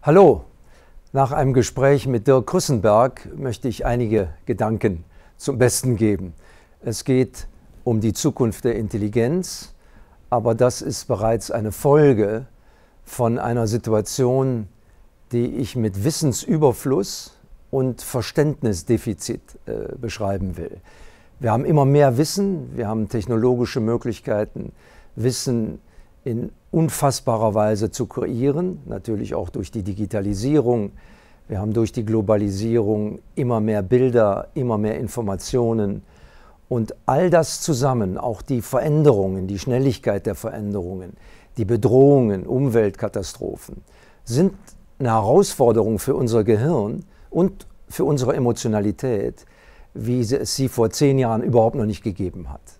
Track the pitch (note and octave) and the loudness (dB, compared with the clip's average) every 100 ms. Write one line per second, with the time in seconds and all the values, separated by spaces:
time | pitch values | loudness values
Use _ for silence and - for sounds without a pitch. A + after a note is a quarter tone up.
0 | - E3 F#3 G2+ - - - - - - | 6 8 8 6 -2 -20 -20 -20 -20 -20
1 | - C3+ C3+ D3+ C3+ B2+ A2+ - C3+ C#3+ | -8 0 0 2 2 2 2 2 4 4
2 | C3+ A#2+ G#2+ C3 A2+ F#3 - B2+ G#2 G#2 | 2 -2 4 2 4 -2 0 2 4 4
3 | B2+ - - D3+ C3+ A2 C3+ G#2+ C3+ A#2+ | 4 0 -16 -10 -8 -6 -6 -4 -2 -2
4 | A#2 G#2+ F2+ - - A2 A2 A2 A2+ E2+ | 0 0 0 -6 -6 -2 -2 0 -2 -2
5 | - - - _ - C3+ B2 - C3 A2+ | -10 -20 -20 _ -6 2 2 2 -2 2
6 | G#2+ G2 F#2+ D#2 - - _ _ - A2 | 2 0 -4 -14 -20 -20 _ _ -8 -8
7 | - C3 C3 - - - - - - A2 | 0 0 0 -4 -16 -18 -20 -8 -2 0
8 | A2 G2 D3+ - A#2+ G2+ B2 A2+ G#2+ A2 | 0 0 -2 0 -2 0 -4 -2 -4 -4
9 | G#2 A2+ A#2 E3+ F3+ - - - _ - | -2 0 0 0 -4 -12 -16 -20 _ -20
10 | - _ - B2 A2+ A#2 B2 - - B2+ | -20 _ -4 -2 0 2 2 2 -6 -8
11 | - A2 A2 A2+ - - G#2+ G2 D3 D3 | -4 -2 0 0 -2 -6 -6 -2 4 6
12 | D3 A2+ G2+ A2 B2+ - _ _ _ _ | 6 4 2 -2 -8 -20 _ _ _ _
13 | - - A#2 A#2+ A2+ A#2+ A2+ A2 A2+ G#2+ | -20 -2 -2 0 -2 -2 0 -2 0 -2
14 | G2+ - B2 C3 C3+ B2 G#2 _ _ _ | -2 -2 0 2 0 -2 -6 _ _ _
15 | - _ _ A#2+ A#2+ A#2 B2 B2+ A2 G2 | -20 _ _ -2 -2 -4 -6 -2 -2 -2
16 | G#2+ D#3+ D#3 A2 - E3 D3+ A#2 C#3+ C#3 | -4 0 -2 -2 0 2 4 2 0 0
17 | G3 - - _ _ - - C3+ C3 A#2 | -2 -8 -14 _ _ -20 -6 -2 -2 -4
18 | - B2+ A2 - D3+ C#3+ A#2 F#2+ - A2+ | -6 -6 -4 0 0 0 -2 -4 0 0
19 | - G2 - A#2 _ - - A2 - - | 0 -8 -6 -10 _ -20 -10 -10 -8 -10
20 | A#2+ - G2+ G2 F#2+ E2 E2 - - - | -10 -6 -4 -2 -4 -6 -10 -12 -20 -20
21 | - - - - A#2+ A2 C#3+ D#3 C3+ C#3+ | -20 -20 -20 -6 0 0 2 4 4 6
22 | C#3+ A#2+ D#3 - G3 F3+ B2 C3 G#2+ A2 | 4 4 0 0 -2 -4 -8 -6 -4 -2
23 | G#2 A#2 G#2 A2+ B2 B2 A#2 - A2 A#2+ | -2 -4 -2 0 2 2 -2 -2 -2 -2
24 | A#2+ G#2+ - G#2+ G#2+ - - - - - | -4 -8 -4 -2 -2 -6 -12 -14 -20 -20
25 | - - A#2 B2 - A#2+ A2 - _ - | -20 -4 -2 -2 -2 -2 -2 -8 _ -20
26 | - _ - A#2 A#2 - _ E3+ D#3+ - | -20 _ -8 -6 -8 -12 _ 0 0 0
27 | C#3+ B2+ - A2+ A2 G#2 G#2+ A2 G#2 - | -2 0 -2 0 2 2 2 0 -2 -4
28 | G#2 - F#2 A#2+ C3 C#3+ F3+ E3+ C3+ G#2+ | -6 -4 -6 -2 -2 0 -4 -6 -10 -12
29 | F#2+ G#2+ G#2+ - F2 - F#2+ A#2 F#2+ G2 | -6 -6 -4 -6 -6 -8 -8 -6 -6 -6
30 | G#2 G#2+ G2 G2 A#2+ D3+ A#2+ B2 G2+ - | -4 -4 -4 -4 0 2 2 0 -2 -10
31 | - - _ - - G2+ G#2 G#2+ A2+ - | -20 -20 _ -20 -10 -6 -2 0 -2 -2
32 | G#2+ A2 G2+ G#2+ G#2 F#2+ A2 A#2 G#2 G#2+ | -2 0 2 2 2 -2 -2 0 0 0
33 | G#2 G2+ - - B2+ A2+ G#2+ G#2+ G2 B2 | -2 -8 -14 -6 -2 0 0 -2 2 2
34 | C3 A#2+ G#2+ G2 - - B2 A2 G#2+ E2+ | 4 4 2 0 -6 -6 -2 0 -2 -4
35 | A2 - A2 F#2+ - C3 A#2 A2+ G#2 G2 | -6 -6 -6 -6 -4 0 0 0 -2 -4
36 | - - - - - _ _ B2 A2 - | -12 -20 -20 -20 -20 _ _ -4 -4 -6
37 | - C3+ F3+ E3 D#3+ - - C3+ C3+ B2+ | -2 0 4 2 2 -4 -4 0 0 0
38 | G2 F#2 C3+ G#2+ - B2+ - C3 D3 D3+ | -2 -4 -6 -8 -4 -4 -2 -2 0 4
39 | D3 A2 F#2+ F#2+ F#2 G2 A2 B2 C3+ A2+ | 6 4 2 -2 -4 -6 -2 0 0 0
40 | - G2+ A2 F#2+ A2+ G2+ G#2 G2+ F2 F#2+ | -2 -2 -2 -6 -8 -6 -6 -6 -6 -10
41 | F#2 - - - _ - A2+ A#2 G#2 B2 | -12 -18 -20 -20 _ -6 -2 2 4 8
42 | C#3 C#3+ A#2+ G2 - B2+ C#3 A2+ G#2 G2 | 8 8 4 0 -2 0 2 4 2 0
43 | G#2+ G#2+ F#2 - - - - - - - | -6 -6 -8 -8 -10 -10 -14 -18 -20 -20
44 | - _ - A#2 F#3+ G3 - - - - | -20 _ -6 0 0 0 -20 -20 -20 -6
45 | B2+ A2 G#2 D3+ G3+ - A#2+ A2+ G#2 G#2+ | 0 0 4 4 4 2 4 4 2 0
46 | - - B2 A2+ G#2 G#2+ C3+ E3 G#2 C#3 | -2 -2 0 2 4 2 2 0 -2 -6
47 | - - - - F#3 G3 - - - - | -12 -20 -8 0 0 -2 -20 -20 -18 -4
48 | C3+ D3 B2 D3+ A#2+ A#2 A#2+ G#2+ G2+ G2 | 0 0 0 0 0 0 0 0 0 -2
49 | C3 A2 - - - _ - - - - | -4 -2 -4 -8 -20 _ -20 -20 -20 -10
50 | A2+ B2 A2+ C#3 A2 - C3 - A2 - | -4 -2 0 -2 -4 -2 -4 0 0 2
51 | D3 C3+ B2 A2+ - A#2+ F#2 C#3 G#2+ G#2 | 2 4 2 0 2 4 4 2 -4 -4
52 | - F2+ F#2 F#2 F2 - - - | -6 -6 -8 -8 -14 -16 -18 -20